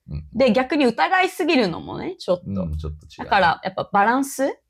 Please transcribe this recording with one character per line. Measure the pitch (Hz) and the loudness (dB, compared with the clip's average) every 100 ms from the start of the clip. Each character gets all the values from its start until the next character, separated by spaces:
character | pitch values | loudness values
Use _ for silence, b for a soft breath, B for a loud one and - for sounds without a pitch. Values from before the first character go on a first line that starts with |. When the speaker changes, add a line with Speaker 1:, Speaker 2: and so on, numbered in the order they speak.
| - | -12
Speaker 1:
う | 73 | -10
ん。 | 76 | -6
Speaker 2:
で、 | - 262 | 2 4
逆 | 220 254 294 | 4 2 2
に | 254 | 2
疑 | 233 320 370 | 2 2 2
い | 370 | 0
す | - 320 | 0 0
ぎ | 311 | 2
る | 202 | 2
の | 160 | -2
も | 73 110 | -8 -8
ね、 | 277 381 | -8 -6
ち | - | -2
ょ | 180 | -2
っ | |
と。 | - | -2
Speaker 1:
う | 98 87 | -4 -4
ん、 | 78 | -6
ち | 76 | -8
ょ | |
っ | |
と | 76 - | -10 -16
違 | - | -14
う。 | - | 0
Speaker 2:
だ | |
か | 196 | 2
ら、 | 175 - | 4 2
や | 185 | -4
っ | 190 | -6
ぱ | - | -2
バ | 202 208 | 2 4
ラ | 254 | 2
ン | 269 | 0
ス | - 269 | -2 -2
っ | - _ | -4 _